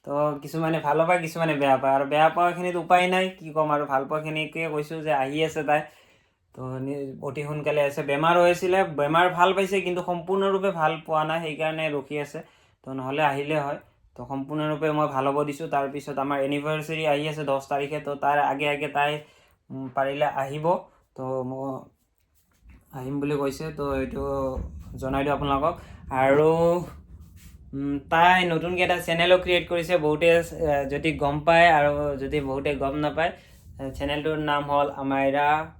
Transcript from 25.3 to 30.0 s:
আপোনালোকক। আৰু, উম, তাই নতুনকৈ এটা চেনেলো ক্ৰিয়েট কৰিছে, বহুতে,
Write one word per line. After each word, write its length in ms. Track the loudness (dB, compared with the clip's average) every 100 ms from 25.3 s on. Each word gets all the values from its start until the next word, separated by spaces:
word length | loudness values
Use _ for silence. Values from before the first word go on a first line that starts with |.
আপোনালোকক। 400 | 0 0 2 0 -2 -14 -18 -6
আৰু, 400 | 2 4 6 6 6 4 2 -2 -14 -20 -20 -20 -20 -20 -20 -12
উম, 220 | -6 -4 -4 0
তাই 280 | 4 6 6
নতুনকৈ 360 | 4 0 -2 0
এটা 160 | 0 0
চেনেলো 340 | 0 2 6 6
ক্ৰিয়েট 280 | 6 0 2
কৰিছে, 260 | -2 0
বহুতে, 300 | 2